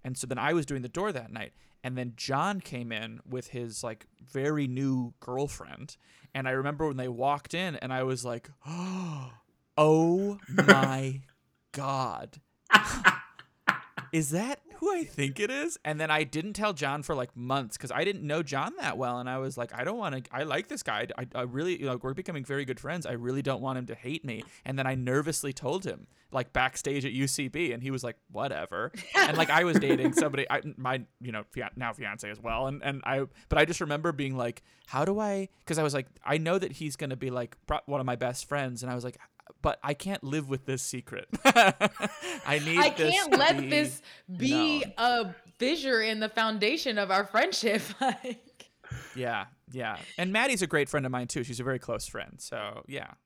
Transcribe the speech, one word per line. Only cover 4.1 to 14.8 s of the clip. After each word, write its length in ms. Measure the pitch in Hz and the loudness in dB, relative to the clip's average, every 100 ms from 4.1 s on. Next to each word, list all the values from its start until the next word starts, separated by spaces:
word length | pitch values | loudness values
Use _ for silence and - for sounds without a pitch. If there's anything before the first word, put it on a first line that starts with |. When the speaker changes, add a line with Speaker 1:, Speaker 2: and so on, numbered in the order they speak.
| _ | _
Speaker 1:
very 460 | - 135 139 151 135 | -8 -2 0 2 0
new 440 | 127 139 131 120 - | 0 0 0 -2 -8
girlfriend. 800 | - 127 143 - - - 147 - _ - - | -6 -2 -2 -4 -14 -14 -16 -18 _ -20 -8
And 120 | 135 131 | -4 0
I 60 | |
remember 340 | 131 139 147 156 | 2 0 0 -2
when 120 | 131 | 0
they 100 | 127 | -4
walked 440 | 120 135 143 - | 0 2 2 -2
in 200 | 165 185 151 | -4 -4 -4
and 140 | 127 | -4
I 120 | 131 | -2
was 180 | 131 127 | 0 0
like, 240 | 123 120 - 139 | -4 -6 -8 -18
<gasps> 80 | 147 170 185 185 175 147 127 113 _ _ _ - | -10 -6 -4 -4 -4 -6 -10 -16 _ _ _ 4
"Oh 640 | 156 160 165 180 202 202 - | 8 8 6 4 0 -4 0
my 760 | - 151 135 135 131 135 135 - _ _ | 4 10 8 8 0 -2 -6 -12 _ _
Speaker 2:
<laughs> 260 | _ _ | _ _
Speaker 1:
God." 680 | - 135 135 123 69 - - _ _ _ | -4 -2 0 -2 -4 -10 -16 _ _ _
<laughs> 120 | 214 - - - - - - - _ - - - - 127 | 6 6 6 6 4 -10 -20 -20 _ -2 -2 -10 -14 -2
Is 180 | 165 143 | -2 0
that 300 | 165 240 285 - | -2 -2 -6 -12
who 180 | 403 | -4